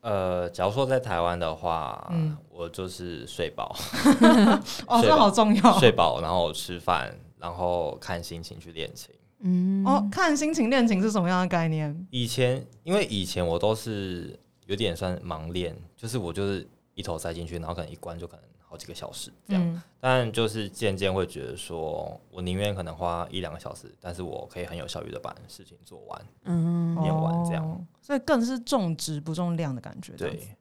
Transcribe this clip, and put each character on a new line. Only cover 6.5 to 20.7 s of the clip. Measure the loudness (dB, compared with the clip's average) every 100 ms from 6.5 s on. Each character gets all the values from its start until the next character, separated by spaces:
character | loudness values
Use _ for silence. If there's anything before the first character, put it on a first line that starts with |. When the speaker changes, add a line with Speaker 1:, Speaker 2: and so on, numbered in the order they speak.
Speaker 1:
吃 | 0 -8 -6
饭， | 0 0 0 -10 -20 _
然 | -10
后 | -2 0 0 -2 -6
看 | -6 -6
心 | -6 -12
情 | -12 -16
去 | -16
练 | -10 -10
琴。 | -10 -20 -20 _ _
Speaker 3:
嗯。 | 0 2 2 2 4
Speaker 2:
哦， | 2 2
看 | 2 2 2
心 | 0
情 | 0 2
练 | 4 4
琴 | 4
是 | 2
什 | 2
么 | 2
样 | 2
的 | 2
概 | 0 0
念？ | 0 -2 -6 -6
Speaker 1:
以 | -4 -2
前， | 0 0 0 -6 -16
因 | -2
为 | 0 0
以 | -2
前 | -2 -2 0
我 | 2
都 | 2 0
是 | -4 -6 -6 -6 -10 -14 _ _ -8
有 | -2
点 | -2 -2
算 | -4 -4
盲 | -6 -8 -6
练， | -4 -4 -8 -18 _
就 | -6
是 | -4
我 | -4
就 | -4 -2
是 | -4 -6 _ _ -12
一 |
头 | -6 -6
塞 | -6
进 | -6 -8
去， | -8
然 | -6
后 |
可 | -8
能 | -8
一 | -12
关 | -12 -12
就 | -14
可 | -16
能 | _ _
好 | _ -18
几 | -16
个 |
小 | -14 -12
时 | -12 -16 -16 -4
这 |
样。 | 0
Speaker 2:
嗯。 | 0 -4 -12 _
Speaker 1:
但 | 2 2 2
就 | 0 -2
是 | -2
渐 | -8